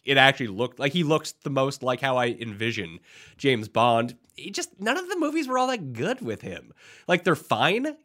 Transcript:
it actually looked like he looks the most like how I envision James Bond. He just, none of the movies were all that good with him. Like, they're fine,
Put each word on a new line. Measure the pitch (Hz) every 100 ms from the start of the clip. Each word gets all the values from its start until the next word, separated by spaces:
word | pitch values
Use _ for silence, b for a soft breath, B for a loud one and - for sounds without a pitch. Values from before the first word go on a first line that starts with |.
| -
it | 139
actually | 135 135 117
looked | 95 123 -
like | 139
he | 175
looks | 151 156 - -
the | 151
most | 135 135 -
like | 127 127
how | 135 127
I | 120
envision | 117 117 101 113 110 87 85 b b b b
James | 139 120 107
Bond. | 113 120 117 120 - _ -
He | 156
just, | 202 339 -
none | 208 311
of | 359
the | 381
movies | 311 311 262
were | 254
all | 254
that | 247 139
good | 117 165 254
with | 123 101
him. | 113 85 - - b b b
Like, | 175 180
they're | 151
fine, | - 110 139 214 294 285